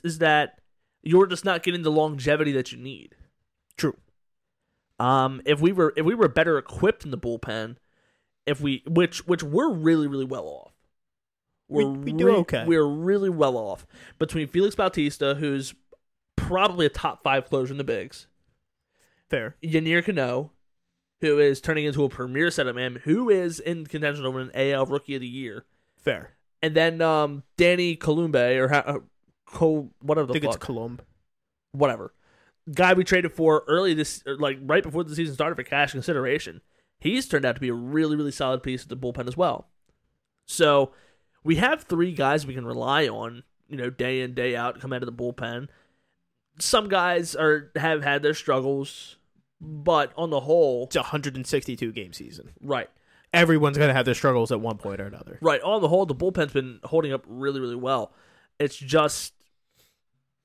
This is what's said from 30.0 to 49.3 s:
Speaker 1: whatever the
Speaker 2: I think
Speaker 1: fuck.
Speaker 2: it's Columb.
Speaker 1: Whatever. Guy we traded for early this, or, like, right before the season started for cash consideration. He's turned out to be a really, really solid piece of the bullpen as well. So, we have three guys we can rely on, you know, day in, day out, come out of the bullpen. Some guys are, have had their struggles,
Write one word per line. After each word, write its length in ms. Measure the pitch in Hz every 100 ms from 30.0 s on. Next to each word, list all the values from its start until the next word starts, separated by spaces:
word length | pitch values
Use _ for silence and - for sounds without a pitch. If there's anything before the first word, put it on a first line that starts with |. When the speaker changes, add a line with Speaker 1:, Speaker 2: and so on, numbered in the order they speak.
Speaker 1:
whatever 260 | 139 156 131
the 40 |
Speaker 2:
I 40 | 147
think 100 | 143
Speaker 1:
fuck. 100 | 107
Speaker 2:
it's 100 | -
Columb. 340 | 113 117 123 - _ _ _ _ _ _
Speaker 1:
Whatever. 420 | 139 143 117 - _ _ _ _ _ 165
Guy 200 | 151 180
we 100 | 185
traded 280 | 180 185 170
for 320 | - 160 156 -
early 260 | 170 190
this, 300 | 156 147 - 139
or, 100 | 139
like, 200 | 143 135
right 220 | 135 165
before 200 | 165 160
the 120 | 156 151
season 200 | 160 135
started 200 | 147 123
for 80 |
cash 280 | - 143 139
consideration. 680 | 131 175 143 127 156 - 80 _ _ _ _
He's 280 | 160 240 -
turned 180 | 147 127
out 100 | 123
to 60 |
be 80 | 127
a 40 |
really, 420 | 120 123 156 156 151
really 160 | 143
solid 300 | 139 135 127
piece 220 | 131 127
of 60 | -
the 80 | 127
bullpen 300 | 123 127 123
as 100 | 139
well. 320 | 170 - - _ _ _ _ _ _ _ -
So, 440 | - 151 143 135 - _ _ _ _
we 120 | 156 165
have 280 | 254 311
three 280 | - 170 180
guys 340 | 143 135 151 135
we 80 |
can 120 | 127 117
rely 420 | 120 120 147 131
on, 360 | 110 113 120 - _ -
you 100 | 135
know, 120 | 123
day 320 | 127 123 131
in, 120 | 127
day 220 | 127 123 120
out, 240 | 120 123
come 120 | 131
out 100 | 127
of 40 | 123
the 80 |
bullpen. 560 | 120 123 123 117 120 139 _ _ _ _ _ _ _ _ -
Some 300 | - 220 208
guys 460 | 190 180 175 170 143
are, 360 | 156 151 143 147
have 260 | 160 151
had 180 | 143 143
their 120 | 147
struggles, 840 | 151 - 131 135 139 139 - - - _